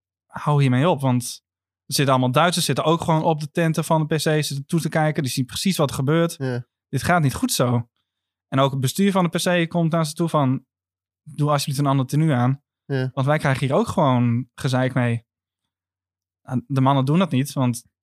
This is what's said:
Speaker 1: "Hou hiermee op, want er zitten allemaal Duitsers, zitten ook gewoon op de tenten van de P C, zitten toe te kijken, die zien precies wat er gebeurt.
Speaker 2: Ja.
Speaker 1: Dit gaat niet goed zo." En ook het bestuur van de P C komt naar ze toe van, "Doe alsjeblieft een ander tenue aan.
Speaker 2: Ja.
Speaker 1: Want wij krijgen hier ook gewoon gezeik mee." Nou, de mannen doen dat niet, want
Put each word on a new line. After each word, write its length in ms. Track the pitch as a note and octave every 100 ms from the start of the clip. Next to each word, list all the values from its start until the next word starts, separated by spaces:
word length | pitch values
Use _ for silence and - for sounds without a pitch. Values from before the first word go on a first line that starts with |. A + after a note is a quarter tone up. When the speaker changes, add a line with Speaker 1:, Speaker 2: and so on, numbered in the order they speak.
| _ _ _
Speaker 1:
"Hou 360 | - - D3
hiermee 280 | C#3 B2 E3
op, 120 | E3
want 420 | C3+ B2 - - _ _ _ _ _
er 80 |
zitten 200 | C#3+ C#3
allemaal 180 | C3 B2+
Duitsers, 340 | C3 E3+ F3 D#3
zitten 180 | C#3
ook 180 | D#3 E3
gewoon 220 | - D#3
op 160 | D#3+ D#3
de 120 | D3+
tenten 320 | - E3 D#3+
van 240 | D#3 D#3+ D3+
de 80 | D#3+
P 20 |
C, 40 |
zitten 440 | D#3+ D3+ C#3+ C#3 C#3
toe 160 | E3+
te 80 | D#3
kijken, 340 | D#3+ D#3 D3
die 80 | C3
zien 140 | - B2+
precies 320 | - G3 F3+
wat 120 | C#3+
er 60 | -
gebeurt. 400 | C3+ E3 E3+ -
Speaker 2:
Ja. 280 | C3 A#2+ - _ _
Speaker 1:
Dit 140 | C3+
gaat 180 | - F3
niet 120 | C#3 -
goed 160 | B3+
zo." 360 | - B2 A#2+ - _ _ _ _ _ _
En 120 | C3+
ook 120 | C#3
het 80 | C#3
bestuur 320 | B2+ - G3
van 120 | F#3+ F3
de 80 | F3
P 280 | F#3 F3 E3
C 40 |
komt 220 | F3 E3
naar 140 | E3 D#3
ze 80 |
toe 160 | - E3+
van, 360 | D#3 C3+ C3+ - _ _ _ _ _
"Doe 260 | D3+ C#3+ D3
alsjeblieft 300 | C#3+ - C3+
een 60 | C#3+
ander 180 | C3+ B2+
tenue 280 | C#3+ D#3+ B2
aan. 280 | B2 C#3 _ _ -
Speaker 2:
Ja. 240 | C#3 C3
Speaker 1:
Want 140 | C#3 C3
wij 100 | D#3
krijgen 300 | C#3+ C3+ C3+
hier 80 | D#3
ook 120 | A#3
gewoon 640 | - C#3+ B2+ A#2+ A#2 C3 -
gezeik 380 | C3+ B2+ C3
mee." 320 | C3 A#2+ A#2 - _ _ _ _ _ _ _ _ _ _ _
Nou, 220 | - B2+ -
de 140 | C3+
mannen 240 | C3 C#3 C3
doen 140 | E3
dat 120 | F#3
niet, 220 | B2+ C#3
want 300 | C#3+ B2 A#2 - _